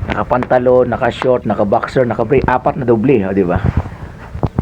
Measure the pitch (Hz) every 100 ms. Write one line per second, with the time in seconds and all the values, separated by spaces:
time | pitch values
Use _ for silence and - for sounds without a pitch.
0 | - - 107 123 - 127 123 127 120 110
1 | 123 107 131 123 113 101 104 113 - 139
2 | 123 110 110 139 - 127 151 143 120 113
3 | 127 123 95 98 87 92 - - - -
4 | - - - - - -